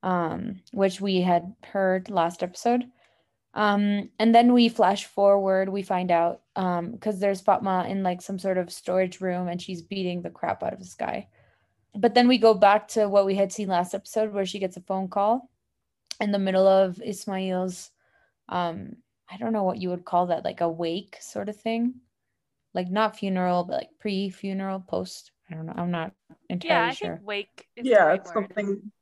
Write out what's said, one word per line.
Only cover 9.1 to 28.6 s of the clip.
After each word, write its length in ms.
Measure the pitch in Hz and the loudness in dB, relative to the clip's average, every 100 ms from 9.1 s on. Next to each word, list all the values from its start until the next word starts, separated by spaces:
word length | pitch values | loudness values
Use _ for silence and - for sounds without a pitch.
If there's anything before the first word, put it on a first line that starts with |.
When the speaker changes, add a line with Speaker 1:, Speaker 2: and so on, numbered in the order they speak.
| 180 | -2
Speaker 1:
room 260 | 185 180 180 | -6 -4 -4
and 140 | 175 | -6
she's 180 | - 180 | -8 -12
beating 400 | 165 196 180 180 | -8 -6 -4 -4
the 80 | 175 | -8
crap 340 | 175 170 - | -8 -6 -4
out 120 | - | -6
of 60 | - | -8
this 140 | 185 | -16
guy. 340 | - - - - _ _ _ _ _ _ | -8 -6 -6 -10 _ _ _ _ _ _
But 180 | 208 226 | -2 2
then 160 | 233 247 | 4 4
we 80 | 247 | 6
go 160 | 220 | 6
back 360 | 208 202 208 214 | 6 6 4 0
to 200 | 226 208 | -2 2
what 160 | 202 | 4
we 120 | 196 190 | 2 2
had 140 | 196 | 0
seen 160 | - 196 | -2 -2
last 260 | 180 180 | 0 -2
episode 400 | 196 - - 214 | -6 -6 -4 -2
where 100 | 202 | -2
she 140 | 190 196 | -6 -4
gets 180 | 190 185 | -6 -6
a 60 | |
phone 260 | - 190 190 | -8 -6 -4
call 400 | 202 202 247 - _ _ _ _ _ _ - | 0 0 0 -4 _ _ _ _ _ _ -6
in 100 | 208 | -2
the 80 | 202 | -2
middle 280 | 190 190 190 | 0 4 6
of 340 | 190 190 180 | 6 4 0
Ismail's, 880 | 240 190 - 190 190 180 185 180 - _ _ _ _ _ - | -10 -8 -6 -6 -4 -4 -4 -8 -16 _ _ _ _ _ -8
um, 460 | 180 175 165 196 - _ _ _ | -4 -4 -6 -14 -18 _ _ _
I 80 | 196 | -10
don't 140 | 226 | -4
know 100 | 220 | -2
what 140 | 190 - | -2 -2
you 100 | 180 | -4
would 160 | 180 | -6
call 220 | 180 175 180 | -2 0 0
that, 180 | 165 | -2
like, 160 | - - | -4 -2
a 80 | 170 | -4
wake 480 | 165 170 175 196 - | -2 -4 -4 -10 -20
sort 280 | - 208 202 | -14 -10 -10
of 80 | 208 | -8
thing. 460 | 226 226 240 254 _ _ _ _ _ _ _ | -6 -2 -2 -6 _ _ _ _ _ _ _
Like, 160 | 180 180 | -6 -4
not 260 | 196 220 208 | 0 0 -2
funeral, 480 | 196 185 180 180 | -4 0 0 0
but, 120 | 180 - | 0 -6
like, 220 | - _ | -8 _
pre-funeral, 840 | 214 190 196 185 196 190 190 190 | -4 -2 -4 -6 -8 -6 -6 -8
post. 520 | 185 185 185 - - _ _ | -6 -6 -6 -12 -20 _ _
I 40 | |
don't 120 | 160 160 | -12 -10
know. 80 | 160 | -6
I'm 160 | 175 | -4
not 200 | 175 160 _ _ - _ | -4 -6 _ _ -20 _
entirely 260 | 180 320 | -8 0
Speaker 2:
Yeah, 120 | 294 233 | 2 2
I 40 | |
Speaker 1:
sure. 240 | 262 - 165 | -2 -8 -8
Speaker 2:
think 100 | 202 | -8
wake 420 | 202 202 - - - | -8 -8 -16 -20 -8
is 80 | |
the 60 | 247 | 4
Speaker 3:
Yeah, 140 | 214 | 6
Speaker 2:
right 140 | 160 190 | 8 4
Speaker 3:
it's 160 | - | 0
Speaker 2:
word. 140 | 220 196 | -4 -4
Speaker 3:
something 440 | - | -6